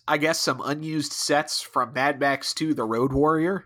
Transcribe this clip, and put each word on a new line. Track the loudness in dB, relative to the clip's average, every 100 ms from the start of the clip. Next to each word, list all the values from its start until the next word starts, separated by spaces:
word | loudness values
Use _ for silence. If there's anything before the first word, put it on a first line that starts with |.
| -2
I | 0
guess, | 2 0
some | 0 -2
unused | -2 -4 -4 -4 -4
sets | -4 0 2 2 -4
from | -4 -2 -2
Mad | 0 0 2
Max | 0 0 -2
two, | -2 -2
The | 0
Road | 0 0 2
Warrior. | 2 2 4 0 -2